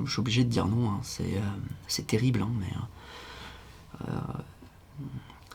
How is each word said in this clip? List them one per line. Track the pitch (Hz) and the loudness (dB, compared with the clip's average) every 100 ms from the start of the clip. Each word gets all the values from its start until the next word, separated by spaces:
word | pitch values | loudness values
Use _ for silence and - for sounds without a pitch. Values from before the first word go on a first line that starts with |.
| - | 0
je | |
suis | - | 2
obligé | 131 113 | 4 6
de | 120 | 6
dire | 107 92 | 6 4
non, | 117 113 | 4 4
hein, | 98 | 2
c'est, | - - | -2 -2
euh, | 90 95 104 101 - - - | 0 2 0 -2 -6 -8 -4
c'est | - - | -4 2
terrible, | 110 127 113 | 4 6 4
hein, | 101 120 | 2 0
mais, | 92 95 - - - - - - - - - - - - - | -2 -4 -6 -10 -14 -14 -14 -12 -14 -14 -16 -18 -16 -8 -6
euh, | |
euh, | - - - - - - - - 147 139 127 - - - | -4 -4 -6 -10 -16 -20 -20 -16 -12 -10 -10 -12 -16 -12